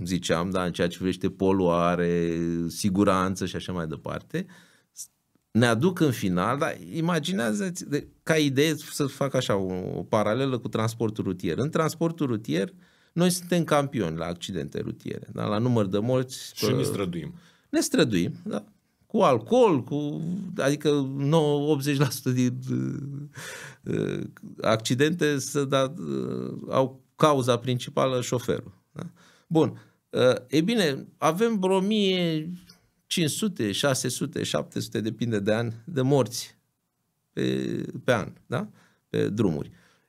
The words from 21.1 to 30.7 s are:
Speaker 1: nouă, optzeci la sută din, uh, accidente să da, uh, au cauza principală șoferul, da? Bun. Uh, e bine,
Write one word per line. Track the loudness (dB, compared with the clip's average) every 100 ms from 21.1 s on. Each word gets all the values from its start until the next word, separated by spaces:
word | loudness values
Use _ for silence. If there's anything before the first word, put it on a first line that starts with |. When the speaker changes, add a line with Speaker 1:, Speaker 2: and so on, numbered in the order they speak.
| 0
Speaker 1:
nouă, | 4 4 4 2 2
optzeci | 0 2 2
la | 2
sută | 0 -2
din, | 2 2 0 -4 -2 -2 -4 -8 -10 -12 -14 -14 -14 -16 -12
uh, | -4 -2 -2 -4 -8 -12 -18 -6
accidente | 0 0 0 2 2 2 0 0
să | -2 -4 0
da, | 0 0 -4
uh, | -6 -4 -4 -6 -6 -8 -2
au | 0 0 -4 _ 2
cauza | 4 4 2 0
principală | 0 -2 -2 0 0 0
șoferul, | -2 -4 0 -4 -4 -20 _
da? | -14 -14 -16 -20 _ 0
Bun. | 4 4 0 -18 _ -4
Uh, | 4 4 4 2
e | 2
bine, | 2